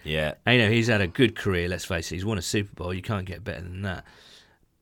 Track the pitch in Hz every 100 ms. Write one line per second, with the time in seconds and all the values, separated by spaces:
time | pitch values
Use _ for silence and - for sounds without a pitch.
0 | 76 78 76 - - 123 104 117 117 107
1 | 90 - 120 - 101 90 87 87 - 85
2 | - 85 104 101 - 110 101 - 90 92
3 | - 104 92 - 104 80 87 90 101 85
4 | - - - - _ _ _ _